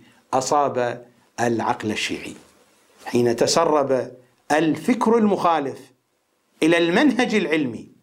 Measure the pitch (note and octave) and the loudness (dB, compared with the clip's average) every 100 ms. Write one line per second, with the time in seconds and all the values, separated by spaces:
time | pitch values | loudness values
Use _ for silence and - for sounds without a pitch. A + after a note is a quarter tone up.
0 | - _ _ C3 - D3 C#3 B2 A#2+ A2+ | -20 _ _ -4 0 0 0 -2 -4 -6
1 | - _ _ - A#2+ A2+ A#2 A#2 A2 G#2+ | -14 _ _ -4 -2 0 -2 -2 -4 -4
2 | - - - - - _ _ _ _ _ | -6 -8 -10 -18 -20 _ _ _ _ _
3 | - A#2+ A#2+ A#2 C3+ E3 D#3 D3+ B2 B2+ | -4 0 0 2 0 2 2 0 0 -2
4 | - - _ _ - D3+ D#3+ - - B3 | -4 -12 _ _ -2 0 0 0 -2 0
5 | A3 A#3 G#3 E3 F3 D#3+ C3+ - - _ | 2 2 2 2 0 0 -4 -10 -18 _
6 | _ _ _ _ _ - D#3+ E3+ E3+ G3 | _ _ _ _ _ -2 2 4 4 4
7 | D4 A3 A#3+ G#3+ D#3+ D#3+ B2+ G#2+ - _ | 4 2 0 0 0 -2 -2 -8 -16 _